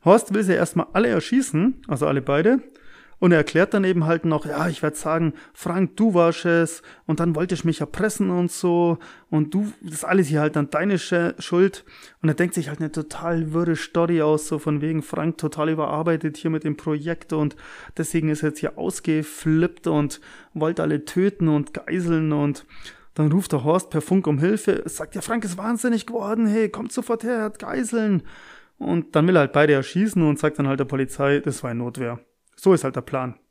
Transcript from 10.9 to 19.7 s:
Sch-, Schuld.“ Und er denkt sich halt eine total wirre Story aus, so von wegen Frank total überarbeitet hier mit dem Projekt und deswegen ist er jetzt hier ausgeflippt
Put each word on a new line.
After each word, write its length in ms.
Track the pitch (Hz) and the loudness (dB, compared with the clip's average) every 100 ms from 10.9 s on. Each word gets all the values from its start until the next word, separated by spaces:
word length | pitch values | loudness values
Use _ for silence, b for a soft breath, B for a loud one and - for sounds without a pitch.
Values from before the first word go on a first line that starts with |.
| 190 | -2
Sch-, 440 | - 175 170 - | 0 0 0 -4
Schuld.“ 440 | - 175 190 - - B B B | -2 2 2 2 -20 B B B
Und 100 | 160 | -2
er 40 | |
denkt 220 | 151 170 180 | 2 0 0
sich 120 | 156 | -6
halt 120 | 147 | -6
eine 100 | 160 | -6
total 640 | 151 151 - 165 170 160 | -6 -10 -8 -4 -2 -2
wirre 240 | 160 170 156 | -2 0 -2
Story 460 | - 170 170 170 | -2 0 2 2
aus, 260 | 151 156 151 | 2 2 0
so 100 | 151 | -4
von 220 | 151 147 | -2 -2
wegen 240 | 151 160 | -2 -4
Frank 340 | - - 156 160 | -4 -4 -4 -2
total 300 | 156 151 156 | -6 -2 -2
überarbeitet 680 | 160 151 147 165 160 160 151 | 0 -2 -2 0 0 -2 -4
hier 140 | 165 | -4
mit 140 | 160 | -2
dem 120 | 156 147 | -4 -6
Projekt 560 | - 151 151 165 - | -4 -4 -4 -8 -4
und 220 | 156 151 - B B B - | 0 0 -2 B B B -8
deswegen 320 | 160 170 156 | -2 0 0
ist 140 | 151 | 0
er 60 | 156 | -2
jetzt 100 | 151 | -2
hier 180 | - - | -8 -4
ausgeflippt 1080 | - - - 156 151 - 160 156 175 | -6 -4 -2 -2 -2 -4 2 2 2